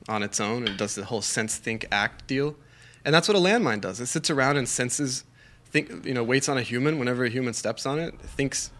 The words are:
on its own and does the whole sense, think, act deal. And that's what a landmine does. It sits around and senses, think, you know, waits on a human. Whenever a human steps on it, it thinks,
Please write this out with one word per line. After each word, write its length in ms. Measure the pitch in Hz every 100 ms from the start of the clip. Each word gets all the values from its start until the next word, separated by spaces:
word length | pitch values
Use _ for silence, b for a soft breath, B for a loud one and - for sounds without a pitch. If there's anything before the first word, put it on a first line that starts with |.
| -
on 120 | 107
its 180 | 104 -
own 280 | 104 120 113
and 100 | 98
does 160 | 101 -
the 100 | 98
whole 160 | 113
sense, 340 | - 120 110 -
think, 320 | 120 113 -
act 360 | 101 107 - -
deal. 280 | 135 147 - B B B B 135
And 100 | 160
that's 120 | 185
what 100 | 202
a 20 |
landmine 420 | 185 240 151 104
does. 180 | 95 98
It 60 | 123
sits 220 | 160 -
around 280 | 139 131 143
and 100 | 120
senses, 540 | - 123 - 135 123 - b b b -
think, 340 | 151 151 82 -
you 80 |
know, 100 | 127
waits 240 | 117 135 151
on 80 | 135
a 40 |
human. 380 | 104 120 147 156
Whenever 240 | 123 123
a 60 | 123
human 240 | 123 123
steps 320 | 110 107 113 135
on 120 | 147
it, 140 | 170 -
it 140 | -
thinks, 400 | - 139 - - -